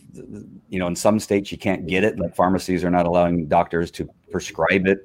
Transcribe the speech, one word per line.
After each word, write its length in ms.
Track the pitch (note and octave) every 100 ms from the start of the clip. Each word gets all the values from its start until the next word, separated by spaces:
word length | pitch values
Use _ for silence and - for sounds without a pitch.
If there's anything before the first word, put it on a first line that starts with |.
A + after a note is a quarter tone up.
| - - - G#2 G#2+ - -
You 100 | F#2+
know, 80 | F2+
in 80 | F2
some 240 | A2 G#2+
states 320 | - G2+ G2
you 60 | -
can't 300 | G#2 F#2 D#2+
get 160 | F#2
it, 160 | G#2+ D#2
like, 160 | F2 -
pharmacies 480 | F2+ F#2 - F2+
are 60 | F2
not 160 | F2 F2
allowing 420 | F2 F2 E2+ D2+
doctors 420 | E2+ F2 E2 E2+
to 180 | - F2 _ _
prescribe 580 | F2+ - - E2 F#2+ F#2
it, 120 | G2